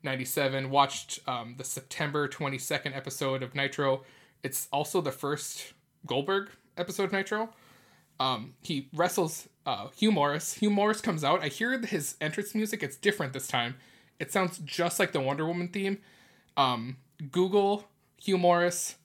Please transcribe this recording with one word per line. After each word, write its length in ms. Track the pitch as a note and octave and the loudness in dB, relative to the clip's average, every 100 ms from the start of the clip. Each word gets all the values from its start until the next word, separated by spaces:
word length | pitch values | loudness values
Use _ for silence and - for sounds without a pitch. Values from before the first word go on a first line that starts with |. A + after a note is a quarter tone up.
ninety-seven. 680 | C#3 C3 B2+ - C#3 C3+ C3+ | -2 -4 -2 0 2 0 2
Watched, 480 | C#3 C#3 - - - - | 4 4 2 -8 -8 -4
um, 300 | B2+ A#2 B2 | -4 -6 -10
the 60 | |
September 640 | B2+ - - - D3 D3 C#3+ | -10 -10 -10 -4 -2 0 -2
twenty-second 680 | - C#3+ C3+ - D3 D3 | -2 -4 -4 -2 -4 -2
episode 480 | C3+ C3 B2+ C3+ C3 | -6 -8 -4 -2 -2
of 120 | B2+ | -4
Nitro. 480 | C#3 C#3 C#3 C#3 C3+ - - - _ | -2 -2 2 2 2 -2 -20 -20 _
It's 260 | F3+ - - | -6 -6 -2
also 280 | C#3+ D3+ F#3 | -2 0 0
the 100 | D3 | 0
first 640 | C3 C#3 D3 - - - - _ _ - | -4 -4 -4 -6 -10 -14 -18 _ _ -2
Goldberg 420 | B2 C#3+ G3 G3+ - _ - | -2 2 0 -2 -16 _ -8
episode 260 | F3+ F#3+ | -6 -2
of 80 | F#3+ | 0
Nitro. 380 | G3 F#3+ G#3+ A3 - - - _ _ _ _ | 0 -2 -2 -4 -8 -20 -20 _ _ _ _
Um, 360 | C3 A#2+ A2+ - | -2 -2 -6 -14
he 260 | - D3 C3+ | -4 -4 -4
wrestles, 540 | D#3 F3 F3 D#3+ - - _ - | 0 2 2 0 -2 -14 _ -6
uh, 220 | B2 G#2+ - | -4 -6 2
Hugh 160 | G#3+ | 4
Morris. 420 | F#3+ C#3+ D3 - | 6 4 2 -4
Hugh 160 | - G#3 | 0 2
Morris 300 | G3+ G#3 G#3+ | 4 4 2
comes 240 | - D#3+ | 0 0
out. 180 | C#3 F3+ | 4 4
I 60 | D#3 | 2
hear 300 | - A#3 C4 | -2 -2 -2
his 360 | A#3 F3+ C#3 - | -2 -2 -4 -4
entrance 340 | D#3 D#3+ G#3 | -4 -2 -4
music. 280 | G#3+ G#3+ A3 | -2 -2 -2
It's 140 | C#3 - | -6 0
different 360 | G3+ - C#3+ | 0 0 -4
this 120 | C3 - | -4 -2
time. 280 | B2+ A#2+ C3 - - _ _ | 0 0 -6 -16 -20 _ _
It 140 | - | -2
sounds 260 | G3+ F3+ F3+ | 0 0 -2
just 400 | D3 - E3+ - | -8 0 0 2
like 140 | F3+ | 2
the 80 | D#3+ | 2
Wonder 260 | C3 C#3+ D#3+ | 0 0 0
Woman 220 | F3 F3 | -2 -4
theme. 300 | G3+ G3 G3+ - - - _ _ - | -2 -2 -2 -6 -20 -20 _ _ 2
Um, 420 | C3 A#2+ A#2 C3 _ _ D3 | 2 2 -4 -10 _ _ -4
Google 580 | F3 F#3 G3+ G3 G3+ - _ _ _ | 2 4 4 4 0 -4 _ _ _
Hugh 140 | - F#3 | 0 4
Morris 600 | F3 F3 F3 F3 - - | 6 6 4 0 -6 -10